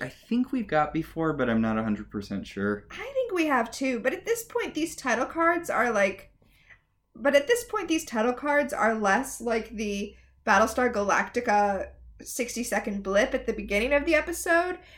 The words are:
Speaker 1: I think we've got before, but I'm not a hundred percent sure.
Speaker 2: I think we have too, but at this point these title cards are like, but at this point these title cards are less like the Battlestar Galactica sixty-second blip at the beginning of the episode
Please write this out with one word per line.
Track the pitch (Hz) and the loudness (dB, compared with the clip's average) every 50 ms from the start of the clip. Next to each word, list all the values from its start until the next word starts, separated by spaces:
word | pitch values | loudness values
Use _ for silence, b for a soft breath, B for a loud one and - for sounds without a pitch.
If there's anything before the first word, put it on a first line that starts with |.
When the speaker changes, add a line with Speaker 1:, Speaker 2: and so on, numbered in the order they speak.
Speaker 1:
I | 127 131 | -10 -10
think | - - - - 226 247 254 - | -10 -16 -6 -2 0 0 0 0
we've | 277 254 208 | -2 -4 -2
got | - 151 151 151 147 | 0 2 2 2 2
before, | - 160 156 - - 165 160 160 | 0 -4 -4 -4 -4 -2 0 0
but | 151 139 127 117 | 0 2 2 2
I'm | 113 113 | 2 2
not | 113 110 110 110 | 2 2 0 0
a | |
hundred | 113 110 104 104 107 - | 0 0 -2 -4 -4 -8
percent | - 104 98 - 101 95 - | -8 -8 -6 -6 -6 -6 -6
sure. | - - 98 101 104 101 - - - | -8 -6 -2 -2 -2 -2 -4 -6 -12
Speaker 2:
I | - - 427 523 554 | -14 -12 -12 -4 -2
think | 523 494 440 | -2 -2 0
we | 370 339 320 | 0 0 2
have | 302 269 240 220 226 | 2 2 0 0 -2
too, | - - 277 269 247 226 | -4 -2 -2 -2 -2 0
but | 202 262 | 0 -2
at | 339 370 - | -2 -2 -2
this | 415 466 466 - | -4 -4 -4 -4
point | - - 480 415 277 - | -4 -4 -4 -4 -2 -4
these | 311 320 330 - | -4 -4 -4 -6
title | - - 254 226 226 285 | -6 -2 -2 0 0 -2
cards | - - 330 330 339 349 339 339 - | -2 0 2 2 2 2 2 -2 -2
are | - 214 247 240 | 0 0 2 2
like, | 220 202 202 196 190 - - - _ _ b b b b b b b b b b _ _ _ _ _ | 4 2 2 2 0 -4 -12 -20 _ _ b b b b b b b b b b _ _ _ _ _
but | - 220 277 262 | -2 0 4 4
at | 285 - | 4 4
this | - 494 466 - | 4 2 2 0
point | - 427 427 339 - | -4 -6 -6 -2 0
these | 320 311 - | 0 -2 -2
title | - 233 220 220 247 247 | -2 -2 0 0 0 0
cards | 247 277 294 285 285 285 247 - | -2 -2 2 2 2 2 0 0
are | - 202 226 220 | 0 2 2 2
less | 220 208 196 190 233 262 - - - | 2 2 2 2 2 0 -4 -8 -6
like | 233 240 226 226 226 - | -4 -2 -2 -2 -2 -6
the | 233 202 220 208 202 202 208 208 b b b b b b _ | -8 -6 -4 -4 -4 -4 -6 -10 b b b b b b _
Battlestar | 226 202 196 220 220 - 254 254 240 | 4 6 6 4 4 2 2 0 2
Galactica | - 202 202 196 165 147 202 196 - 240 240 220 208 208 208 202 196 185 - - - - - - - - | 2 0 2 2 2 2 0 0 -4 -2 0 2 4 4 4 2 0 -2 -6 -8 -12 -18 -20 -20 -20 -18
sixty-second | - - - - 240 240 - 226 240 - 202 214 - 220 202 202 | -16 -10 -6 -6 -6 -4 -4 -6 -4 -2 -2 -2 -2 -2 -4 -4
blip | 196 190 196 202 247 - | -4 0 2 2 2 2
at | - - - | 0 -2 -2
the | 226 214 | -4 -4
beginning | 214 202 - 202 208 233 269 285 | -4 -4 -2 0 0 2 2 2
of | 285 277 | 2 2
the | 330 311 | 2 2
episode | 302 302 349 339 - - 359 330 339 349 359 359 - B B B | 2 2 -2 -6 -4 0 2 2 4 2 0 -4 -8 B B B